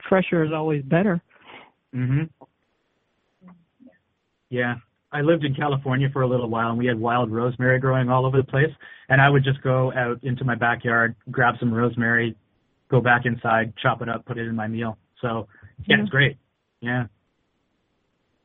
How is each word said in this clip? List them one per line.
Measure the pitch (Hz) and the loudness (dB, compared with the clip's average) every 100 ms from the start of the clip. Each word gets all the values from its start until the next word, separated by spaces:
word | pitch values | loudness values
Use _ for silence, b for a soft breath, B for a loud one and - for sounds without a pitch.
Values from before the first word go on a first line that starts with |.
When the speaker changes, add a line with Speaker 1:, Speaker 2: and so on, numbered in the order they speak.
| - | 2
Speaker 1:
fresher | 190 180 175 | 0 2 0
is | 156 | 0
always | 156 156 151 | -2 -2 -4
better. | 135 165 208 175 - B B B B _ _ | 0 0 2 -2 -6 B B B B _ _
Speaker 2:
Mm-hmm. | 131 127 139 160 _ - _ _ _ _ _ _ _ _ _ 185 175 _ _ 254 _ _ _ _ _ _ | -6 -2 -2 -2 _ -20 _ _ _ _ _ _ _ _ _ -20 -20 _ _ -20 _ _ _ _ _ _
Yeah. | 123 123 120 - _ _ | -4 -4 -4 -12 _ _
I | 151 | -2
lived | 147 170 | 2 2
in | 143 | 2
California | 135 147 139 139 127 139 | -2 -2 -2 -2 0 0
for | 139 | 0
a | 127 | 0
little | 123 117 | 0 -2
while | 113 117 | -2 -2
and | 117 | 0
we | 123 | -2
had | 113 | 0
wild | 117 120 120 | 0 0 0
rosemary | 110 123 127 127 127 | -2 -4 0 2 2
growing | 131 131 123 | 2 0 2
all | 127 | 2
over | 131 131 | 2 0
the | |
place. | 131 135 156 - B B B | 0 0 0 -2 B B B
And | 135 | 4
I | 139 | 6
would | 143 | 6
just | 139 135 | 2 0
go | 135 131 131 | 0 0 0
out | 127 120 120 | -2 -4 -4
into | 139 123 | -4 -4
my | 135 | -2
backyard, | 113 117 120 123 117 117 113 - | -2 0 0 0 2 0 -2 -10
grab | 135 123 120 | 0 0 0
some | 123 | -2
rosemary, | 113 120 117 117 117 117 113 _ _ _ _ _ | 0 0 0 0 0 -2 -6 _ _ _ _ _
go | 131 | 2
back | 117 120 123 | 4 2 2
inside, | 113 117 113 110 - | -2 0 0 0 -2
chop | 135 113 | -2 -2
it | 117 | -4
up, | 113 | -8
put | - 117 | -8 -8
it | 113 | -6
in | 113 | -6
my | 107 | -6
meal. | 113 117 107 _ _ | -6 -6 -10 _ _
So | 123 113 110 b b b | -6 -6 -8 b b b
yeah, | - 180 | 0 2
it's | 208 | 2
Speaker 1:
Yeah. | |
Speaker 2:
great. | 135 139 139 _ _ _ _ | 2 2 0 _ _ _ _
Yeah. | 120 123 117 _ _ _ _ _ _ _ _ _ _ _ _ _ | -4 -4 -4 _ _ _ _ _ _ _ _ _ _ _ _ _